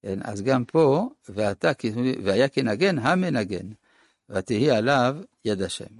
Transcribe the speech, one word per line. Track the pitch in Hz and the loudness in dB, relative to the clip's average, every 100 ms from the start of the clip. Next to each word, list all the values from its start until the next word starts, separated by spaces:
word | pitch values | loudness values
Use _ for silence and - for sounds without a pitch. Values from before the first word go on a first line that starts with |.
כן, | 101 98 | -6 -6
אז | - 101 | -6 -6
גם | 107 131 | 0 0
פה, | 120 160 151 143 240 - - | 2 4 4 4 0 -8 -14
"ואתה | 101 104 101 - | -2 -2 0 -2
כ-, | 139 113 110 127 - | 0 -4 -2 -2 -2
והיה | 98 98 139 | 0 2 2
כנגן | - 123 107 190 160 | 2 -2 0 0 2
המנגן, | 127 185 180 135 98 92 95 110 _ _ _ _ _ | 0 0 0 -2 -4 -6 -8 -16 _ _ _ _ _
ותהי | 98 95 107 147 | -8 -2 0 2
עליו | 113 117 139 123 147 196 _ | 2 2 2 2 -2 -12 _
יד | 110 101 | -4 -2
השם". | 95 - - 110 | -4 -6 -14 -18